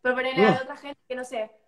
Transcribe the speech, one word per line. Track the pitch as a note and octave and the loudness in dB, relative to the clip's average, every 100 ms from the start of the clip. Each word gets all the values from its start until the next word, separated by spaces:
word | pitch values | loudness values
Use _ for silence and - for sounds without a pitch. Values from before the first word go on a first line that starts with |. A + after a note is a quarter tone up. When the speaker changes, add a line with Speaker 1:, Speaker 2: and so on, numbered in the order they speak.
Speaker 1:
pero | B3+ | 0
ponele, | B3+ B3+ F3 | 0 -2 4
hay | G#3 | 4
Speaker 2:
Uf. | C4 | 4
Speaker 1:
otra | C4 C#4+ | -2 -12
gente | C#4+ C#4+ _ | -14 -18 _
que, | B3+ | -10
no | |
sé | B3+ B3 A3 _ | -8 -8 -10 _